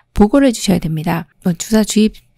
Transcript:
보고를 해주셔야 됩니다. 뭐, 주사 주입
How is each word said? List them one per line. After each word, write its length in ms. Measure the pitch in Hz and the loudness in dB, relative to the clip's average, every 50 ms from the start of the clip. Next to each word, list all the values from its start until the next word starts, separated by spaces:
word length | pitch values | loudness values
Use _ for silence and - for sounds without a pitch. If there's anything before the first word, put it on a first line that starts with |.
| _ _ - | _ _ 0
보고를 360 | - 208 208 - 285 277 262 | 2 2 4 4 4 2 2
해주셔야 300 | 220 - - - 185 - | 0 0 -2 -2 -2 0
됩니다. 480 | - 160 160 156 151 170 170 165 165 - _ _ - | -2 -4 -6 -4 -4 -4 -4 -4 -6 -10 _ _ -4
뭐, 120 | 185 170 | -4 -4
주사 300 | - - - 220 220 214 | -4 -4 -2 0 0 0
주입 320 | - - 214 214 214 - - _ _ _ | 0 0 0 0 0 -2 -6 _ _ _